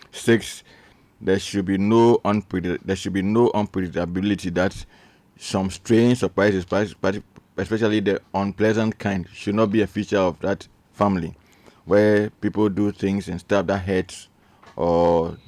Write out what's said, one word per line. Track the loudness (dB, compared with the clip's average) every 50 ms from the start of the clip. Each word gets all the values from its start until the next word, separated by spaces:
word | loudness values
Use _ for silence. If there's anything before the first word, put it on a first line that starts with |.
| -20 -20
Six, | -16 -4 0 2 2 2 2 -2 -14 -16 -20 -20 -20 -20 -20 _ _ _ _ _ _ -8
there | -2 -2 -2 -2
should | -2 -4 -4 -4 -2
be | 0 0 0
no | 2 4 4 6 6 6 4 4 2
unpredi-, | 0 0 0 -2 -4 -4 -4 -4 -4 -4 -4 -4
there | -4 -4
should | -4 -4 -4 -4
be | -2 -2
no | 0 2 2 2 2
unpredictability | 2 0 -4 -4 -4 -6 -6 -4 -4 -4 -4 -4 -4 -2 -2 0 -2 -2 -4 -4 -2
that | -2 -2 -2 -2 -6 -14 -18 _ -20 -20 -20 _ _ _ _ _ -18
some | -10 -6 -4 -2 -2 -2
strange | -6 -6 -2 2 4 4 4 4 2 2
surprises, | -2 -2 0 2 2 2 2 0 -2 -2 -2 -2 -2 -2 -4 -6 -4 -4 -4 -4 -8 _ _ -20 -20 _ _ -8
especially | -6 -2 -2 0 0 2 2 2
the | 2 0 -2 -2 -4 _ -4
unpleasant | -2 -2 -2 -2 0 0 2 2 2 0 -2 -2 -4
kind, | -4 -4 -4 -4 -6 -8 -12
should | -10 -6 -2 0
not | 0 0 2
be | 2 0
a | 0 0
feature | -2 -6 -4 -2 0 2
of | 2 0 0 -2
that | -4 -4 -4 -4 -8 -14 _ _ _ _ _
family, | 0 0 2 2 0 -2 -6 -10 -14 _ _ _ _ _ -20 -20 _ -4
where | 2 4 4 4 4 4 2 2 -2
people | -4 _ -6 -4 0 0 0 0
do | 0 0 -2 -2
things | -2 -2 -2 -2 -2 -2 -4 -6
and | -8 -8
stuff | -4 -2 0 0 0
that | 0 -2 -2
hurts | -2 -2 -2 -2 -2 -4 -8 -18 -20 -20 _ _ _ _ _ _ -20 -16 -8
or | -4 -2 2 2 4 4 4 4 2 0 -2 -6 -10 -12